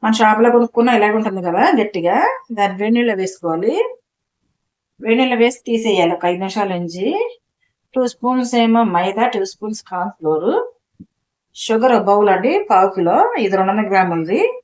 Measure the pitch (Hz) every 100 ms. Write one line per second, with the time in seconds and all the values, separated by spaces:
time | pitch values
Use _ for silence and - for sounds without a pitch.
0 | 220 226 220 214 233 240 233 - 240 233
1 | 208 214 220 190 180 170 294 302 208 185
2 | 170 208 392 523 - 220 202 185 208 240
3 | 240 202 190 - 170 165 208 339 494 508
4 | _ _ _ _ _ _ _ _ _ _
5 | 214 233 262 240 233 240 - 233 226 190
6 | 170 175 175 180 190 214 202 180 175 170
7 | 208 370 480 - _ _ _ _ _ -
8 | 247 - 240 254 247 240 233 226 220 175
9 | 185 196 240 233 190 - 214 214 - 185
10 | 185 - 160 156 180 381 494 _ _ _
11 | - _ _ _ _ - - 226 254 233
12 | 190 202 208 185 214 370 415 196 196 190
13 | 170 220 453 480 208 190 190 202 208 190
14 | 180 165 160 220 453 508